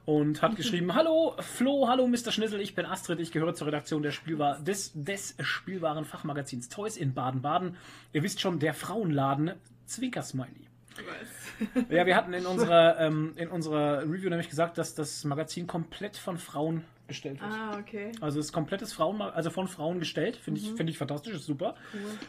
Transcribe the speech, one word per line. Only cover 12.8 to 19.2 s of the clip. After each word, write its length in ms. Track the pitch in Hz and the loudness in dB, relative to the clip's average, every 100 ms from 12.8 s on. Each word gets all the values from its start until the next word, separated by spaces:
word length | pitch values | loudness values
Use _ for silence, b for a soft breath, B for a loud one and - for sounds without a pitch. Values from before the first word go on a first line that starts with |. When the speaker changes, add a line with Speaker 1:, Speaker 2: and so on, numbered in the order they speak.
| 165 165 | 10 8
Speaker 1:
ähm, 320 | 160 156 156 | 4 4 0
in 140 | 156 170 | -2 -4
unserer 540 | 180 156 151 147 143 | -2 0 2 4 2
Review 260 | 151 180 190 | 0 -2 0
nämlich 180 | 170 165 | 0 0
gesagt, 280 | 143 165 165 | 0 0 0
dass 160 | 160 | -4
das 300 | - 147 - | -4 -6 -4
Magazin 420 | 151 143 156 - 170 | -2 -2 -4 -6 -4
komplett 500 | 175 165 - 202 - | -4 -6 -8 -10 -8
von 220 | - 170 | -6 -6
Frauen 460 | - 151 156 165 165 - - | -6 -2 0 -2 -6 -14 -14
gestellt 340 | 135 147 139 | -10 -8 -8
wird. 120 | 208 | -6
Speaker 2:
Ah, 260 | 220 220 208 | -6 -6 -8
okay. 340 | 208 214 208 226 | -8 -8 -8 -6
Speaker 1:
Also 200 | 151 143 | -2 -2
es 60 | 151 | -2
ist 60 | |
komplettes 400 | - 147 196 - | -2 -2 -4 -6
Frauenma-, 360 | - 160 208 | -2 0 0